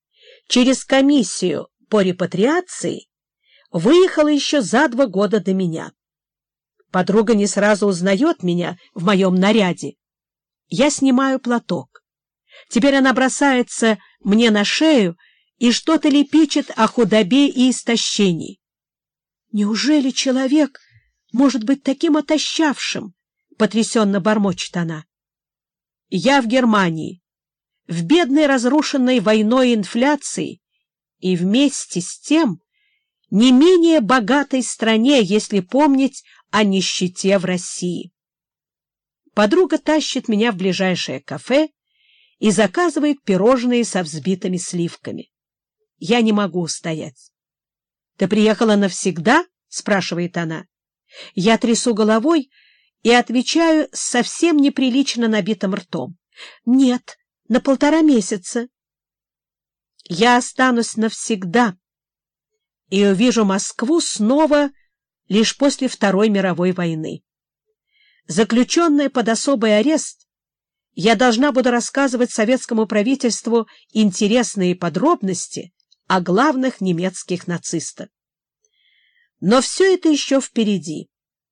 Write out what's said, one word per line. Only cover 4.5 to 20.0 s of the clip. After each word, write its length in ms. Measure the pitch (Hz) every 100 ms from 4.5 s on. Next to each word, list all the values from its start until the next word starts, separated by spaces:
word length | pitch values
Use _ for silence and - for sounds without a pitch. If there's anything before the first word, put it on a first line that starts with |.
| 294
за 260 | 196 233 311
два 200 | 233 254
года 320 | 190 202 208
до 140 | 190
меня. 380 | 190 180 160 - _ _ _ _ _ _ _ _ _ _
Подруга 420 | - 175 208 214
не 140 | 214 202
сразу 400 | 208 208 202 202
узнает 560 | 175 190 196 320 -
меня 340 | 180 175 165 180 _
в 100 | -
моем 320 | 175 190 190 185
наряде. 600 | 196 220 185 - 139 - _ _ _ _ _ _ -
Я 240 | 175 285
снимаю 480 | - 269 254 269 262
платок. 640 | 240 233 - 165 - _ _ _ _ _ _ - -
Теперь 260 | 240 277 277
она 180 | 262
бросается 840 | 262 262 - 285 247 - - 226 208 _ _
мне 320 | 190 214 233
на 120 | 208
шею 540 | 202 - 311 277 180 165 _ _ _ -
и 140 | 240
что-то 380 | 214 - 320 302
лепечет 600 | 285 285 302 302 302 - -
о 120 | 220
худобе 600 | - 208 214 185 269 285
и 240 | 254 254
истощении. 880 | 240 - 233 - - 196 160 - - _ _ _ _ _ _ _ _ _
«Неужели 600 | 208 208 214 269 302